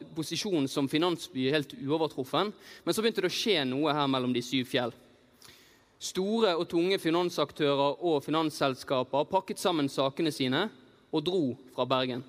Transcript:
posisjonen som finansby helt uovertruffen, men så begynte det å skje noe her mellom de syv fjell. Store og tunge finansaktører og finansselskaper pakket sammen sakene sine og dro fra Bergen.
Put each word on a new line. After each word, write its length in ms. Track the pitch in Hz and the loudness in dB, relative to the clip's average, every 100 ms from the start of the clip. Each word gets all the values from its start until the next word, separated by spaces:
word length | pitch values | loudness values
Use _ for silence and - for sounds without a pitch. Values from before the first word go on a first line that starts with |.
| - | -12
posisjonen 560 | 156 151 - 214 175 135 | -8 -6 -4 -2 0 0
som 220 | 151 139 | 0 0
finansby 560 | 151 175 165 - 131 131 | 2 2 0 -6 -2 0
helt 240 | 151 135 | 0 -2
uovertruffen, 800 | - 135 160 151 - 127 156 208 - - - | -8 -4 -2 -2 -4 -2 0 -2 -4 -20 -10
men 120 | - | -4
så 60 | 175 | 0
begynte 220 | 226 220 | 0 0
det 60 | 180 | -2
å 20 | |
skje 300 | - 233 175 | -2 0 2
noe 300 | 131 131 156 147 | 2 0 0 2
her 140 | 139 | 2
mellom 220 | 131 123 | 2 0
de 80 | 123 | -2
syv 220 | 123 131 123 | 0 -2 0
fjell. 240 | 135 120 - - _ _ _ - - - _ _ _ | -2 -2 -6 -20 _ _ _ -20 -20 -20 _ _ _
Store 520 | - 185 190 226 214 | -8 -4 0 4 4
og 140 | 165 170 | 2 2
tunge 300 | 170 180 190 | 2 2 2
finansaktører 1040 | 165 170 175 175 147 - 147 139 139 139 | 2 2 0 0 -2 2 2 4 2 2
og 160 | 170 147 | 0 0
finansselskaper 1040 | 139 156 156 - 139 127 - 131 127 139 | 0 0 0 0 -2 -2 -2 -2 0 -2
pakket 380 | 151 190 - - | 2 0 -2 -2
sammen 260 | 202 165 139 | 0 2 0
sakene 460 | - 135 135 160 | 0 -2 0 -2
sine 320 | 139 127 139 214 - - - - | 0 0 0 0 -4 -20 -20 -4
og 120 | 156 | -2
dro 180 | 156 185 135 - - | 0 0 0 -4 -10
fra 180 | - 127 | -4 0
Bergen. 320 | 131 131 123 | 2 0 -4